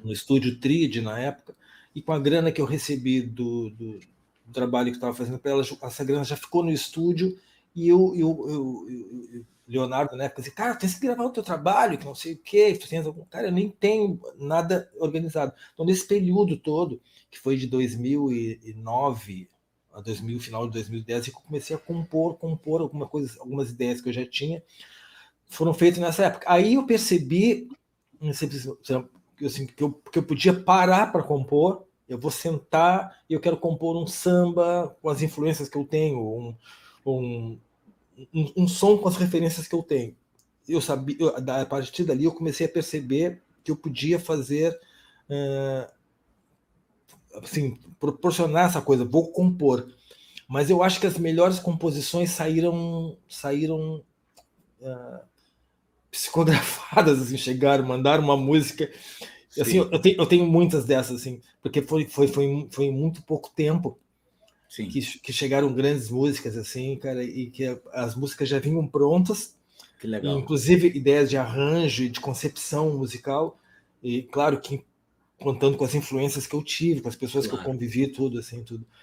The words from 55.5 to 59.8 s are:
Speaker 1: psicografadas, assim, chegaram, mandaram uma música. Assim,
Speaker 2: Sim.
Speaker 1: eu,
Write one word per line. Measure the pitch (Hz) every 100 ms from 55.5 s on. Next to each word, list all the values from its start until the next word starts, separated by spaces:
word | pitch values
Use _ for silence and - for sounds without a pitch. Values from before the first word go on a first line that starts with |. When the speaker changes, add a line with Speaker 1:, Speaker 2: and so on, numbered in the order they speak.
| _ _ _ _ _ _
Speaker 1:
psicografadas, | - - 165 160 139 - - - 190 156 135
assim, | 123 131
chegaram, | 127 127 139 139 127
mandaram | 127 139 156
uma | 147 139
música. | 135 156 147 - 147 - - - - - _ 175
Assim, | 175
Speaker 2:
Sim. |
Speaker 1:
eu, | 180